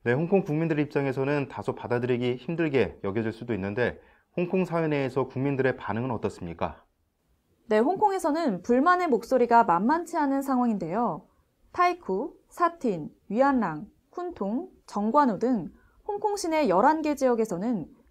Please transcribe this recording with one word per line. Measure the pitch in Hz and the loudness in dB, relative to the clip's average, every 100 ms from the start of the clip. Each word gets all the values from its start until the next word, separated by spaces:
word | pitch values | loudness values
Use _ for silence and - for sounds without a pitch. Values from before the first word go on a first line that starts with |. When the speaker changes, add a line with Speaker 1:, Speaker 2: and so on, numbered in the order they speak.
Speaker 1:
네, | 117 | 0
홍콩 | 127 170 196 | 0 2 2
국민들 | 190 151 165 151 | 2 -2 0 0
입장에서는 | 147 147 139 135 135 147 131 | 0 0 -2 -2 0 0 -2
다소 | - 104 | -6 -6
받아들이기 | 117 104 123 123 120 123 123 | -6 -4 -2 0 0 0 -2
힘들게 | - 165 160 135 92 - | -6 -2 0 2 2 0
여겨질 | 98 101 110 | -4 -2 -4
수도 | 107 120 | -6 -6
있는데 | 104 98 104 113 80 - _ _ - | -4 -4 -2 -2 -4 -14 _ _ -6
홍콩 | 175 190 170 | -2 -2 0
사회 | 165 160 | -2 0
내에서 | 147 135 135 127 | 0 -2 -2 -4
국민들의 | 127 139 135 131 123 | -2 -2 0 0 -2
반응은 | - 104 127 | -4 -4 -4
어떻습니까? | 107 104 - 87 82 87 - _ _ _ _ _ _ _ _ - | -4 -4 -6 -10 -6 -6 -8 _ _ _ _ _ _ _ _ -2
Speaker 2:
네, | 214 | 2
홍콩에서는 | 247 381 415 381 330 302 320 180 | 2 2 0 2 -2 0 -2 -4
불만의 | - 247 320 359 349 | 0 4 4 4 2
목소리가 | 226 - 262 240 233 | 0 2 2 4 6
만만치 | 226 175 220 330 339 330 | 6 4 2 0 0 -2
않은 | 285 277 | 0 0
상황인데요. | 269 254 240 202 165 190 233 160 - _ _ _ _ | 0 0 0 0 -2 -2 -2 -4 -10 _ _ _ _
타이쿠, | - 359 359 - 190 311 - _ | 0 0 0 -4 -4 -4 -10 _
사틴, | - 349 339 240 175 147 - _ | -2 -2 0 -4 -4 -6 -14 _
위안랑, | 208 269 262 190 151 202 _ _ | 2 2 2 0 -4 -12 _ _
쿤통, | - 359 349 196 240 370 - - | -10 -10 -6 -4 -4 -8 -14 -10
정관호 | 208 214 294 277 185 | -4 2 4 4 2
등 | 247 240 151 - _ _ - | 0 0 -4 -12 _ _ -8
홍콩 | 415 415 403 | -4 -2 -2
시내 | 349 320 269 | -2 0 4
열한 | 175 262 311 | 4 4 2
개 | 302 285 | 0 0
지역에서는 | 262 233 220 170 220 220 143 - _ | 0 0 0 -2 -4 -4 -6 -14 _